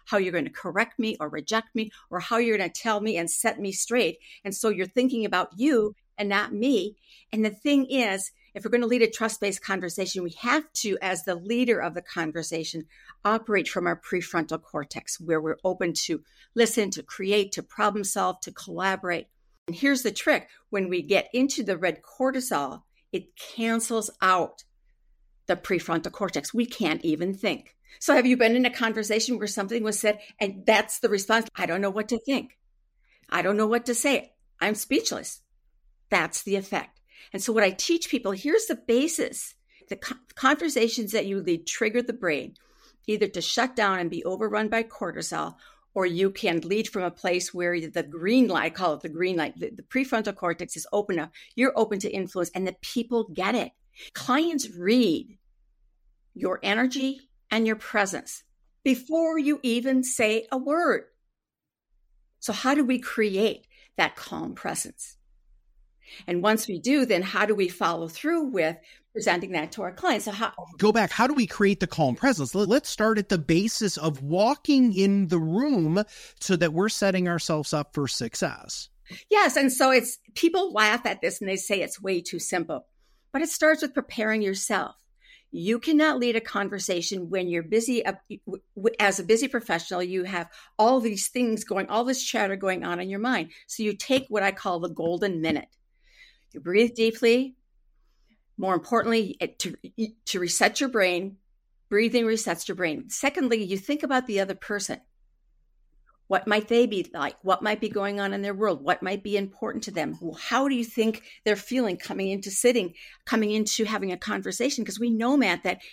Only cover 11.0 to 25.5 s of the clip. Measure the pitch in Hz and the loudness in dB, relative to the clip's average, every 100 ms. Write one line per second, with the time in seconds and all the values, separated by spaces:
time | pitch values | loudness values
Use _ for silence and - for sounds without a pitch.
11 | 190 180 - 170 190 233 247 214 170 156 | -2 -2 -2 -6 -2 2 2 2 0 -6
12 | - - 160 156 156 165 156 165 160 - | -8 -6 -4 -4 -6 -4 -6 -8 -12 -18
13 | - - 202 220 220 202 - 190 175 170 | -20 -4 0 0 2 0 0 -2 -2 -2
14 | - 180 170 170 156 160 - 156 143 - | -2 -4 -2 -4 -2 -6 -6 -10 -8 -10
15 | - - 160 160 160 - 185 180 180 160 | -10 -10 -2 0 0 -2 -2 -2 -2 -2
16 | - 160 - _ _ 226 226 233 196 160 | -4 -6 -8 _ _ 2 2 2 -2 -4
17 | - - 190 208 196 - - - 208 202 | -12 -6 0 2 2 -4 -10 0 0 0
18 | 196 208 185 185 - - - 170 190 190 | -2 0 -2 -2 -10 -14 -12 -4 -2 -2
19 | 185 170 - _ _ _ - 170 277 269 | -2 -4 -6 _ _ _ -12 -2 2 2
20 | 233 - - 247 - - _ 202 185 180 | 0 0 2 2 0 -16 _ -4 -2 -4
21 | 147 190 - 240 277 - 202 180 180 - | 2 2 2 0 0 0 -2 -2 -2 -4
22 | - - 262 269 247 160 135 - - _ | -12 -2 -2 -2 -2 -2 -4 -8 -18 _
23 | _ 180 - - - - 226 226 226 226 | _ -8 -8 -16 -16 -6 -2 -2 -2 -4
24 | 208 - 185 180 160 - - _ _ _ | -4 -2 2 2 0 -6 -20 _ _ _
25 | _ _ _ _ - | _ _ _ _ -4